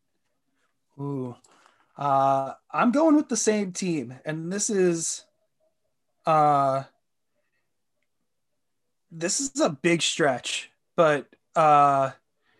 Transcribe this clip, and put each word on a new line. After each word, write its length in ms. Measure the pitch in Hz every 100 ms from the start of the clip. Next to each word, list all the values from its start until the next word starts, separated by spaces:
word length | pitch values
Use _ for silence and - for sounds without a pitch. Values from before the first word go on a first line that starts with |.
| _ _ _ _ _ _ _ _ _ 139
Ooh. 380 | 143 139 127 120 _ _ _ _ _ -
Uh, 540 | 143 135 135 135 135 - _
I'm 220 | 151 233
going 240 | 277 320 302
with 140 | 294
the 80 | 226
same 340 | 220 214 190
team, 420 | 180 185 156 120 127 156
and 260 | 156 170
this 160 | 202 -
is, 560 | 196 180 165 - - - _ _ _ _ _ _ _ _ _ 165
uh, 560 | 156 147 143 135 135 135 _ _ _ _ _ _ _ _ _ _ _ _ _ _ _ _ _ _ _ _ _ _
this 300 | 165 - -
is 200 | 277 277
a 100 | 226
big 320 | 143 170 170
stretch, 680 | - - 147 123 - - - _ _
but, 320 | - 160 147 - _ _
uh, 560 | 170 156 147 143 139 135 - _ _ _